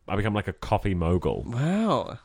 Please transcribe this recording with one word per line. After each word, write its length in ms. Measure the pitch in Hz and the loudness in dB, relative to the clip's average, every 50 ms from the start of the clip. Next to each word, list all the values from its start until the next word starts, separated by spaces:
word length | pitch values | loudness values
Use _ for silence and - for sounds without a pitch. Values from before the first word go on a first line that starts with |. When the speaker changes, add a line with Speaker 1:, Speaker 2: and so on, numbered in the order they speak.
| _ - | _ -4
Speaker 1:
I 80 | 95 | -2
become, 180 | 101 104 110 104 | 0 0 0 0
like, 140 | 104 98 - | 0 -2 -4
a 40 | 92 | -6
coffee 400 | - - - 110 101 - 104 95 | -8 -2 0 0 0 2 0 0
mogul. 500 | 87 82 82 90 90 - 78 53 50 - | 0 2 2 2 2 2 0 -2 -2 -4
Speaker 2:
Wow. 720 | - 117 117 139 160 185 208 226 214 165 120 92 - - - - | -4 -2 -2 0 0 2 2 2 2 0 0 -2 -4 -10 -14 -16